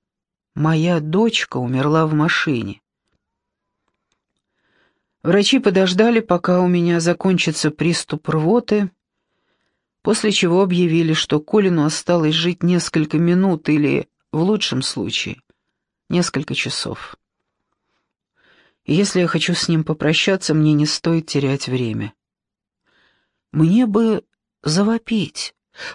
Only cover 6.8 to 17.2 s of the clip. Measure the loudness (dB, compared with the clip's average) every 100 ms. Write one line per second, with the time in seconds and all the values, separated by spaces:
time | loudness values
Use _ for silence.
6.8 | 2 0 0 0 0 0 0 -2 -2 -2
7.8 | -2 -2 -4 -8 -4 -2 2 0 2 0
8.8 | -2 -6 _ _ _ _ _ _ _ _
9.8 | _ _ -2 0 0 0 2 2 2 2
10.8 | 2 2 2 0 0 -2 0 2 2 2
11.8 | 0 -2 -2 0 0 0 -2 -2 0 0
12.8 | 0 -2 0 0 2 2 2 0 0 0
13.8 | 2 0 -4 _ _ -2 0 0 -2 -4
14.8 | -4 -6 -6 -6 -8 -12 _ _ _ _
15.8 | _ _ -4 -2 -2 -4 -6 -6 -6 -6
16.8 | -8 -10 -16 -20